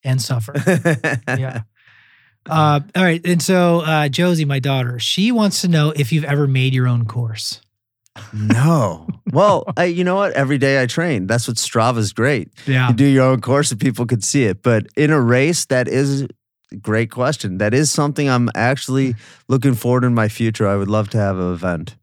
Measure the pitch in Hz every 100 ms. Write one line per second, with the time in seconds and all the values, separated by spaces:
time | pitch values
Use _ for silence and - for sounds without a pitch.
0 | 131 131 - 123 110 143 180 180 175 143
1 | 156 127 - 135 131 120 110 _ _ _
2 | _ _ _ _ - 156 151 147 143 185
3 | 185 165 175 175 143 185 175 170 160 156
4 | 147 135 180 170 147 139 135 135 123 123
5 | - - 214 240 202 - 180 165 151 151
6 | 131 160 143 143 143 131 131 131 127 120
7 | 113 120 117 110 - - _ _ _ _
8 | _ - 107 110 107 113 147 165 104 80
9 | 80 - - - 208 180 - 123 180 175
10 | 180 190 202 - 139 143 135 135 123 165
11 | 175 120 95 117 117 113 - 117 113 120
12 | 104 - 120 131 82 - - 131 127 117
13 | 143 135 131 131 113 139 156 110 135 120
14 | 120 117 - 143 113 92 123 110 101 -
15 | 151 156 120 123 147 165 - 127 120 127
16 | 139 139 139 - _ _ _ 107 104 110
17 | 113 123 123 156 101 92 104 127 151 -
18 | 143 135 143 123 120 - 117 135 - 131
19 | 135 110 - - - 135 139 117 120 127
20 | 123 117 107 - 113 110 104 101 98 107
21 | 98 117 101 92 90 87 90 85 82 -